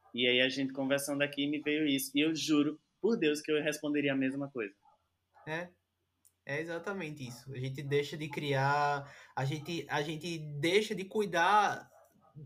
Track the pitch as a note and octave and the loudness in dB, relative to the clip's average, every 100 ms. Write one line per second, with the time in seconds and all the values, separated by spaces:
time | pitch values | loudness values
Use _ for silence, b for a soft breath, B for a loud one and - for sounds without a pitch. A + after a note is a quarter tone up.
0 | _ A#2 B2 B2 C3 C3+ C3+ C#3 C3+ C#3 | _ 0 2 4 2 0 -4 -2 0 0
1 | C#3+ C#3+ C#3+ C#3+ C#3+ D3+ D3+ D3+ D3+ C3+ | 0 -2 -2 0 -2 -2 -2 0 2 0
2 | - C#3+ D#3 D#3 C#3 D3 D3 D3+ _ _ | 0 2 2 0 2 4 4 -2 _ _
3 | G#3 A3 D3+ D3 - D3+ D3+ D3 D3+ D3 | 0 2 2 0 0 0 0 -2 0 0
4 | C#3 C3+ C3 C#3 C#3 B2 G2+ - _ _ | 2 2 0 -2 -6 -6 -6 -8 _ _
5 | _ _ _ _ D#3 E3 F3 _ _ _ | _ _ _ _ -8 -8 -8 _ _ _
6 | _ _ _ _ - D3 E3 E3 G3+ G3 | _ _ _ _ -6 -6 -4 -6 -6 -6
7 | D#3 C#3+ A#2+ B2 C3+ B2 C3 C3+ C#3 C#3+ | -6 -8 -10 -12 -12 -8 -6 -6 0 0
8 | C#3+ D#3 D#3 D#3 D3 C3+ C#3 D3 D3 C#3+ | 0 -6 -8 -6 0 2 2 2 2 0
9 | C3+ B B B2+ C3+ D3+ D#3 E3 - D3 | -6 B B -4 -4 -4 -6 -8 -4 -4
10 | D3 D#3 E3+ D#3+ D3+ D3 E3 G3+ A3 F3+ | -2 -6 -6 -6 -8 0 4 4 2 -4
11 | F#3+ G#3+ G3+ E3+ F3+ G#3 F#3+ G#2+ - - | -2 -2 0 4 6 6 4 0 -8 -20
12 | - _ _ D#3 | -20 _ _ -20